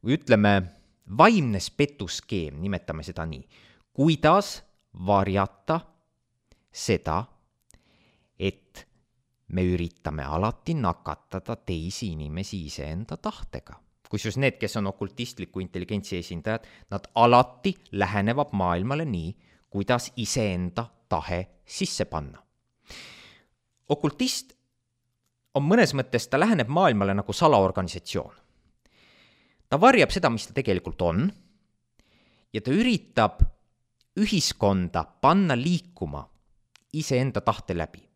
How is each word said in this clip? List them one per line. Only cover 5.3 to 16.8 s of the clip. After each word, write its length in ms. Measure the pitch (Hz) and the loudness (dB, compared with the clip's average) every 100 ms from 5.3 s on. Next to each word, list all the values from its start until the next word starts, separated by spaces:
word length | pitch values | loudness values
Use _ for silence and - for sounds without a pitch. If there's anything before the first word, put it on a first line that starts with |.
| 98 98 _ - 165 - _ _ _ _ _ _ _ _ | 0 -2 _ -4 -4 -4 _ _ _ _ _ _ _ _
seda, 540 | - - 92 - 82 117 _ _ _ _ _ _ _ _ _ _ _ | -10 -2 -2 0 -4 -4 _ _ _ _ _ _ _ _ _ _ _
et 480 | 95 - _ - - _ _ _ _ _ _ | -6 -6 _ -20 -20 _ _ _ _ _ _
me 120 | 90 92 | 0 0
üritame 600 | 90 85 _ - 76 69 | 0 -4 _ -10 -8 -6
alati 480 | 78 107 - - | -2 -2 -4 -6
nakatada 840 | 160 101 85 - 73 _ 95 - 117 | -2 -2 -4 -8 -12 _ -10 -8 -10
teisi 560 | - 85 82 - 107 | -6 -6 -6 -8 -8
inimesi 500 | 78 73 80 101 101 76 | -8 -8 -8 -8 -10 -10
iseenda 500 | - 71 82 113 165 | -10 -8 -8 -10 -8
tahtega? 640 | 214 - - - - - _ _ _ | -10 -10 -12 -12 -16 -20 _ _ _
Kusjuures 300 | 104 113 113 | -6 -4 0
need, 140 | 135 - | -2 0
kes 160 | 104 113 | -6 -4
on 100 | 98 | -4
okultistliku 680 | - 98 - 120 - 90 95 | -6 -10 -8 -10 -10 -12 -10
intelligentsi 540 | 92 92 90 104 92 92 | -8 -8 -6 -8 -6 -8
esindajad, 460 | 85 87 107 113 - - | -8 -8 -6 -6 -8 -20